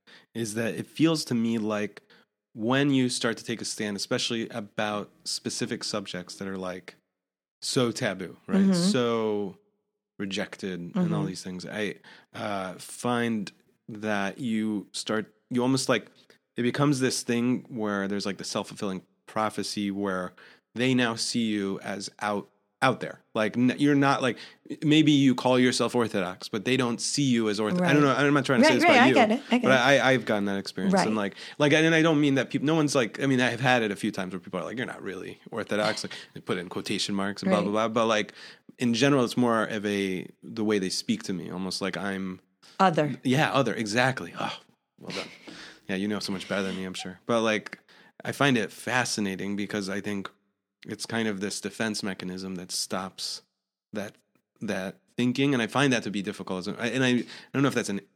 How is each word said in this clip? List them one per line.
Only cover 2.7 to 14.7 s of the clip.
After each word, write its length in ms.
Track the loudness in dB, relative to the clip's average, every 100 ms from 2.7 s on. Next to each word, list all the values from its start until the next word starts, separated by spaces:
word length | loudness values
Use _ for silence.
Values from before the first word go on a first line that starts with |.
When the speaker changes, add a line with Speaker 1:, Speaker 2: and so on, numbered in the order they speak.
| 2 4
Speaker 1:
you 160 | 4 2
start 280 | 0 -2 -4
to 80 |
take 160 | -6 -8
a 40 |
stand, 320 | -6 -6 -4 -4
especially 520 | -4 -2 -2 -4 -6
about 600 | -8 -10 -6 -4 -4 -8 _
specific 600 | -8 -6 -6 -4 -6 -6
subjects 500 | -4 -6 -6 -10 -12 -10
that 120 | -8
are, 100 | -6
like, 380 | -8 -10 -14 -20 _ _ _ _ _ _
so 300 | -4 0 0
taboo, 440 | 0 -4 -4 -10 -12 0
right? 100 | 4
Speaker 2:
Mm-hmm. 100 | 6
Speaker 1:
So 840 | 4 4 2 2 2 0 0 -4 -8 _ _ _ _ _ _
rejected 600 | -8 -6 -6 -6 -8 -6
and 160 | -4 0
all 60 | 0 0
Speaker 2:
Mm-hmm. 60 | -2
Speaker 1:
these 160 | -6
things, 240 | -10 -10 -10
I, 300 | -4 -4 -6 -16 -20 _
uh, 400 | -10 -6 -6 -6 -10
find 720 | -16 -6 -2 0 0 -2 -4 -12 _ _ -16
that 500 | -8 -4 -2 -2 -4
you 480 | -4 -2 -2